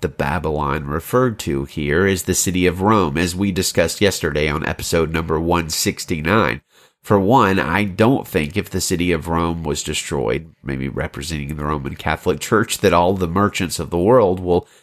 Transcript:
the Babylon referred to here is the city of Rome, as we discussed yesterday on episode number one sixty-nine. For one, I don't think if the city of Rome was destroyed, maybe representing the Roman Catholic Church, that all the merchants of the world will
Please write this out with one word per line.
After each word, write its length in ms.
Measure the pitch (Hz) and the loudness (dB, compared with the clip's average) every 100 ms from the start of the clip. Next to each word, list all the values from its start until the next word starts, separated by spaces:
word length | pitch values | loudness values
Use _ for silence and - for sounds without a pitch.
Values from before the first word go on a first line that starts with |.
the 60 | 80 | -8
Babylon 800 | - 71 80 78 76 73 73 71 | -4 -2 -2 -2 -2 0 -2 -4
referred 540 | 76 - 123 127 110 | -6 -2 0 2 0
to 260 | - 69 69 | -4 -4 -4
here 400 | - 73 73 98 | -4 0 2 2
is 180 | 95 | 2
the 100 | - | 0
city 320 | 90 - 90 90 | 0 0 2 2
of 160 | 85 | 2
Rome, 360 | 95 110 85 71 | 2 4 2 0
as 180 | 87 90 | -2 0
we 160 | 101 | -2
discussed 500 | 92 92 - 82 - | 0 0 0 0 2
yesterday 480 | 98 - 82 73 76 | 0 2 -2 0 0
on 160 | 73 - | -2 -4
episode 460 | - - 87 78 | -6 -2 0 0
number 280 | 80 80 80 | -2 -2 -2
one 300 | 82 85 80 | 0 0 0
sixty-nine. 920 | - - 95 - 85 78 107 80 57 - _ _ _ | -2 -4 -4 -6 -4 0 2 2 -2 -10 _ _ _
For 160 | - 104 | 0 2
one, 380 | 95 131 104 95 | 4 4 4 2
I 280 | 69 90 104 | 0 0 0
don't 420 | 92 110 139 - | 2 2 2 0
think 300 | 92 73 104 | -2 -2 -4
if 120 | 90 | -4
the 120 | 95 | -4
city 320 | - 90 87 | -2 0 0
of 160 | 85 82 | 0 -2
Rome 340 | 82 85 85 | -2 0 -2
was 180 | 78 73 | -4 -6
destroyed, 720 | - 76 - 76 57 65 80 _ | -4 -6 -4 -4 -2 -2 -6 _
maybe 280 | - 67 67 | -8 -6 -4
representing 640 | 55 - - 69 80 69 76 | -6 -6 -8 -8 -6 -6 -6
the 80 | |
Roman 320 | 73 76 69 80 | -4 -4 -6 -6
Catholic 460 | - 78 - 76 | -4 -2 -2 -4
Church, 380 | - 110 - - | 0 2 2 2
that 120 | 98 | 4
all 220 | 85 87 | 4 4
the 160 | 98 90 | 2 0
merchants 500 | 87 104 - 87 - | 2 0 0 -4 -4
of 120 | 78 | -4
the 60 | 87 | 0
world 440 | 92 127 101 92 | 4 6 6 2
will 260 | 90 87 - _ | 2 0 0 _